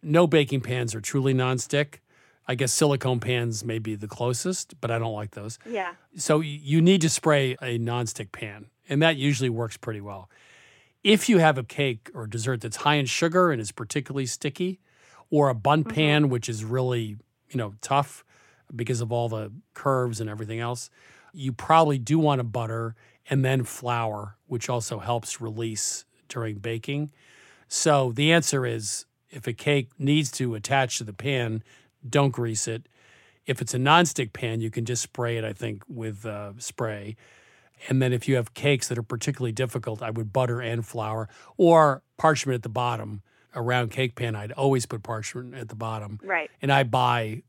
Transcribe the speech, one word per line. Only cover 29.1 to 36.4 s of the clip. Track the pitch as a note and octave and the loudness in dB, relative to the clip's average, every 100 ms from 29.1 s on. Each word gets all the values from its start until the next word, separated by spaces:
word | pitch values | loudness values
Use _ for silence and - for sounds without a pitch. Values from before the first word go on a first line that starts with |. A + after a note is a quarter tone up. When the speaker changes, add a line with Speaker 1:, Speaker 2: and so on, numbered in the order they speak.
| _ _ | _ _
Speaker 1:
if | C3+ A#2 | -10 -8
a | |
cake | A#2 - C#3+ B2 _ | -4 0 0 0 _
needs | C#3 D3+ C#3+ | 2 2 2
to | - B2+ | -2 -4
attach | A2 G#2 C#3 B2+ - | -4 0 2 2 -2
to | |
the | G#2+ | -8
pan, | F#2+ C3+ C3+ A#2+ A2 - _ _ _ B2+ | -6 -2 0 0 -4 -8 _ _ _ -2
don't | C#3+ C#3 | 2 2
grease | B2 A#2 G#2+ - | 2 -4 -2 -4
it. | A2+ - _ _ _ _ _ - | -6 -10 _ _ _ _ _ -6
If | B2+ | -4
it's | B2 | -2
a | B2 | 0
nonstick | C3 E3 F3 - A#2 | 6 6 6 2 -4
pan, | - A#2+ A2+ | -4 -4 -4
you | A2+ | -4
can | A2+ | -4
just | A#2 A#2+ | -4 -4
spray | - - A#2+ A#2 | -6 -4 -4 -2
it, | |
I | A2 | -4
think, | G#2 A#2 G#2 - | -6 -8 -8 -12
with, | B2 A2+ G2+ A2 | -10 -8 -8 -10
uh, | G#2 | -10